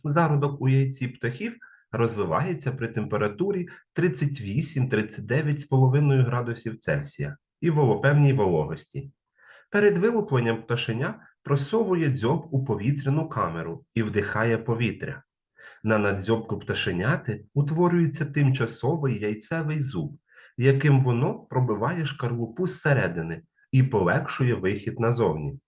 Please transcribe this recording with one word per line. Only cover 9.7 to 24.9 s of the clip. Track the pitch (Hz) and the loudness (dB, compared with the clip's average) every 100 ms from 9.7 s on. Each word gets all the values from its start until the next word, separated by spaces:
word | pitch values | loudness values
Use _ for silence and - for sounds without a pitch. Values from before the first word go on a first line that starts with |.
Перед | 202 208 170 | 2 4 4
вилупленням | 214 233 202 131 117 113 | 2 0 2 2 2 -2
пташеня | - 120 - 113 131 - - _ | -2 -4 -2 -4 -4 -6 -18 _
просовує | - 143 - 226 196 175 151 | -2 0 2 0 2 2 2
дзьоб | 123 113 165 - | 0 0 0 0
у | 135 | -2
повітряну | - 98 113 147 135 147 - | 0 0 0 0 0 0 -2
камеру | 110 90 82 82 85 _ | -2 -2 -4 -8 -10 _
і | 117 | -4
вдихає | 107 101 98 107 113 113 | 0 -2 -2 0 0 0
повітря. | - 113 117 - - - _ _ _ _ - - | -2 -2 -2 -4 -10 -12 _ _ _ _ -20 -6
На | 107 110 | 0 2
надзьобку | 101 95 95 220 - 98 | 2 0 0 -2 -2 -8
пташеняти | - 95 - 87 107 175 - 104 - | -4 -4 -2 -2 -2 -2 -4 -8 -4
утворюється | 143 143 160 175 175 165 - | -2 0 2 2 4 2 0
тимчасовий | 147 147 135 131 113 - 120 165 139 104 | -4 2 2 2 -2 -2 -2 0 -2 -2
яйцевий | 104 107 - 165 151 151 | -2 -4 -6 -4 -4 -4
зуб, | 131 95 73 - _ - - - | -4 -4 -8 -10 _ -20 -16 2
яким | 131 135 151 135 | 2 4 6 4
воно | 127 120 160 | 4 2 0
пробиває | - - 127 123 101 120 175 147 | -4 -4 -2 0 0 -2 -2 -6
шкарлупу | - 120 117 113 - 180 | -4 -4 -4 -6 -4 -6
зсередини | - 156 131 92 85 82 82 _ _ _ | -2 0 2 0 -4 -6 -8 _ _ _
і | 131 | 2
полегшує | 131 104 92 135 135 - 127 | 4 2 2 0 -2 -2 0
вихід | 104 95 104 - | 0 0 -2 -6